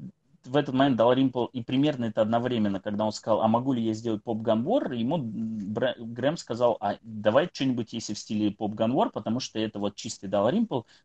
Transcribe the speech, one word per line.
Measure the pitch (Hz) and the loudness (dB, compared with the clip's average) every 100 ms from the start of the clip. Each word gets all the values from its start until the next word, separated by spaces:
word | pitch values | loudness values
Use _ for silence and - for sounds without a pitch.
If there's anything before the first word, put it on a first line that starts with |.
| 147 - _ _ 127 | -16 -18 _ _ -2
в | 139 | 0
этот | 139 | 0
момент | 131 139 117 | 2 4 6
Далримпл, | 117 127 135 123 117 | 4 6 4 2 -4
и | 127 | -4
примерно | 113 131 151 135 113 | -2 2 2 2 -2
это | 113 | 0
одновременно, | 107 117 123 120 104 98 | 2 2 2 0 0 -2
когда | 107 104 107 | -4 -2 -2
он | |
сказал: | - - 101 | -2 0 2
«А | 110 | 4
могу | 117 131 | 2 2
ли | 123 | 0
я | 113 | 0
сделать | 110 117 107 | -2 -2 -4
Pop | - 110 | -4 -4
Gun | 113 110 | 0 2
War?», | 139 269 - 123 | 2 0 0 -2
ему | 117 170 | -2 -2
Бра-, | 117 104 113 110 98 110 120 - | -2 -4 -6 -6 -4 -2 -2 -2
Грэм | 117 117 135 170 | -8 -2 -2 -2
сказал: | - 117 120 107 | -4 2 2 2
«А | 101 - | -2 -4
давай | 113 107 107 123 175 | -8 -4 2 4 2
что-нибудь, | - 135 123 110 | 0 -2 -2 -4
если | 117 - | -8 -8
в | 104 | -8
стиле | - 110 107 | -6 -2 0
Pop | 101 104 | -2 -6
Gun | 107 113 | -2 0
War, | 143 254 | 2 0
потому | 120 107 120 | -2 -4 -4
что | - 113 | -4 -4
это | 110 104 | -4 -2
вот | 101 - | -6 -6
чистый | 110 - 98 | -12 -10 -2
Далримпл, | 101 107 196 220 127 - _ | 2 2 2 0 -2 -6 _